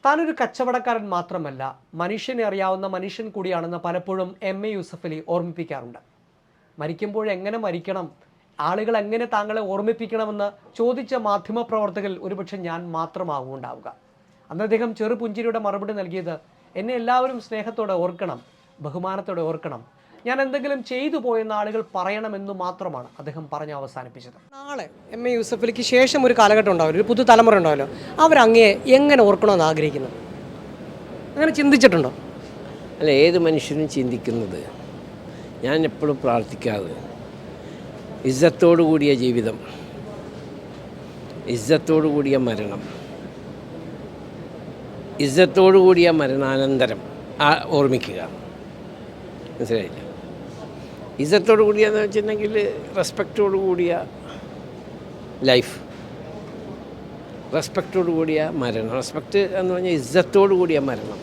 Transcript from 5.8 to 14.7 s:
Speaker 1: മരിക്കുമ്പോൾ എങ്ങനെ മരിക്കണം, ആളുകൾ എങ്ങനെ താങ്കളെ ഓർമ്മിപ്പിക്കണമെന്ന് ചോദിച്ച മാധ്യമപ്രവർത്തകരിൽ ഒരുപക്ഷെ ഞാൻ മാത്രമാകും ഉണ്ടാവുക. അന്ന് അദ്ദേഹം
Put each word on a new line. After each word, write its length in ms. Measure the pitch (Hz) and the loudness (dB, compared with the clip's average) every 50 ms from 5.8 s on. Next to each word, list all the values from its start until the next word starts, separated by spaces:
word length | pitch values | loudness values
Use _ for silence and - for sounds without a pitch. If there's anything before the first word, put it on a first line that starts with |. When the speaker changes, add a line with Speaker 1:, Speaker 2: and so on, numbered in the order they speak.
| 120 120 120 - _ _ _ _ _ _ _ _ _ _ _ _ _ _ _ - | -12 -14 -18 -20 _ _ _ _ _ _ _ _ _ _ _ _ _ _ _ -10
Speaker 1:
മരിക്കുമ്പോൾ 520 | 147 156 170 160 208 208 202 220 214 214 | -8 -8 -6 -6 -8 -6 -4 -4 -2 -2
എങ്ങനെ 280 | 202 180 185 202 214 233 | -4 -4 -4 -6 -6 -4
മരിക്കണം, 540 | 220 196 170 175 170 196 190 190 175 151 - _ _ _ _ _ _ _ _ _ | -4 -4 -6 -6 -6 -6 -6 -6 -6 -10 -14 _ _ _ _ _ _ _ _ _
ആളുകൾ 360 | 147 156 180 208 214 214 233 | -2 -2 -2 -2 -2 0 0
എങ്ങനെ 280 | 220 208 208 220 233 240 | 0 0 -2 -4 -4 -4
താങ്കളെ 360 | 233 233 208 208 214 214 220 | 0 -2 -2 -2 0 -4 -4
ഓർമ്മിപ്പിക്കണമെന്ന് 1160 | 214 190 190 196 208 220 226 226 226 202 226 220 220 208 214 208 202 202 202 - _ - _ - | -4 -2 -4 -2 -2 -2 -2 -2 -4 -6 -4 -4 -4 -4 -4 -4 -4 -6 -6 -10 _ -20 _ -2
ചോദിച്ച 360 | 226 240 247 240 262 214 262 | 0 0 0 -2 -4 -4 -4
മാധ്യമപ്രവർത്തകരിൽ 1040 | 254 220 208 202 202 - - 208 233 240 240 226 220 214 202 175 202 196 202 190 - - | -2 0 0 0 0 -2 -4 -6 -6 -4 -2 -2 -2 -2 -2 -4 -4 -6 -6 -6 -6 -8
ഒരുപക്ഷെ 340 | 190 202 190 196 190 - | -8 -8 -8 -8 -10 -10
ഞാൻ 360 | 196 180 170 165 170 175 175 165 | -10 -8 -8 -8 -8 -10 -8 -6
മാത്രമാകും 600 | 160 165 165 - 175 185 170 147 139 131 131 135 | -6 -6 -6 -6 -8 -6 -4 -4 -6 -6 -8 -12
ഉണ്ടാവുക. 400 | 135 123 123 123 123 104 117 - _ _ _ _ _ _ _ _ _ _ _ | -12 -12 -12 -14 -14 -16 -18 -18 _ _ _ _ _ _ _ _ _ _ _
അന്ന് 140 | - 165 214 | -8 -6 -2
അദ്ദേഹം 300 | 220 | 0